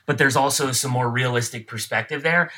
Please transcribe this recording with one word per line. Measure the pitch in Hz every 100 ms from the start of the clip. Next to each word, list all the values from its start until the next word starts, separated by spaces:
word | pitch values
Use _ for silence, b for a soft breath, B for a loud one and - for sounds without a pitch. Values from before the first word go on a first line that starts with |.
but | - 131
there's | 139
also | 135 139 135 139
some | 123 135
more | 123 120
realistic | 120 127 120 117 113 110
perspective | 110 - 113 113 147
there | 160 170 160